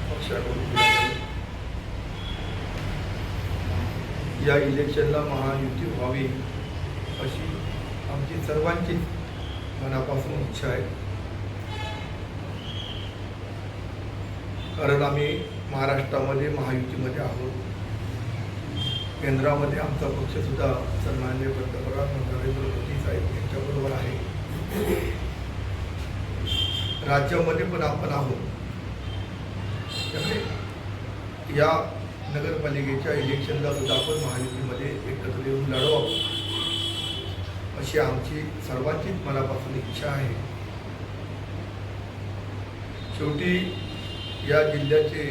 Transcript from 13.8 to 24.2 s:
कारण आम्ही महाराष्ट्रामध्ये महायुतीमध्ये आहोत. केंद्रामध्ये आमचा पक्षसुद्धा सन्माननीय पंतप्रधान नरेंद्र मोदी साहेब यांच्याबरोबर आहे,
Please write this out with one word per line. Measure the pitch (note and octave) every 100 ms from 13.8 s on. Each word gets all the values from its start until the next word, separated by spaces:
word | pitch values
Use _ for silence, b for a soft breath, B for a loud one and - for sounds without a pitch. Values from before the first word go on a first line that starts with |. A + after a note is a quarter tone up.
| - - - - - - - - - -
कारण | C#3+ C#3+
आम्ही | C#3 C#3+ D3 - - - -
महाराष्ट्रामध्ये | C3+ C#3 C#3 C3+ C#3 C3+ C#3 D3
महायुतीमध्ये | C#3+ B2+ C3 B2+ B2+ B2+ D3
आहोत. | C3+ - C3 C#3 - - - - - - - - - - - - - - - -
केंद्रामध्ये | C#3+ C3+ D3 C#3+ C#3+ C#3+
आमचा | D3+ C#3+ C#3+
पक्षसुद्धा | C#3 C3 - - - C#3+ C3 - -
सन्माननीय | C#3+ C3 C3 C3 C3+
पंतप्रधान | C3 C3 B2+ C3 C3 C#3
नरेंद्र | C#3 C3 B2+ C3 C3
मोदी | C3 C3+ D3 C#3+
साहेब | C#3 D3
यांच्याबरोबर | - - - C#3+ C#3 C#3 C3+
आहे, | C3 B2 C3